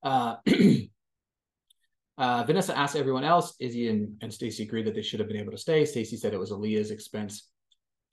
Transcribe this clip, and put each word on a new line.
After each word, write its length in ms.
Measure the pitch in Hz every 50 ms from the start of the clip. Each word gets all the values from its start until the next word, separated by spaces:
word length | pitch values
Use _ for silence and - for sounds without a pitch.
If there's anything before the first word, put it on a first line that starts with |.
| -
Uh, 340 | 135 131 127 117 117 113 -
<clears throat> 60 | - - - - - - - - - - _ _ _ _ _ _ _ _ _ _ _ _ _ _ _ _ _ _ _ _ _ _ _ _ _ -
Uh, 260 | 131 123 123 117 107
Vanessa 300 | 120 160 190 - - 123
asked 200 | 135 143 139 -
everyone 280 | 151 135 135 131 127 139
else, 300 | 156 175 175 165 - - -
Izzy 280 | 131 123 120 120 120 113
and, 280 | 107 104 104 104 104 - 113
and 100 | 107 104
Stacey 300 | - 123 113 - - 107
agreed 240 | 104 117 113 107
that 80 | 107 -
they 80 | 110 107
should 180 | - - 107
have 80 | 104 -
been 80 | 107 104
able 120 | 104 104 -
to 60 | -
stay. 260 | - 170 160 156 147
Stacey 320 | - - 120 107 - 120
said 160 | 107 - 104 104
it 80 | 92
was 100 | 95 98
Aaliyah's 400 | 101 98 104 107 107 107 104 107
expense. 580 | 107 - - - - 107 104 101 104 - - _ _ _ _ _ _ _ _ _ _ _ _ _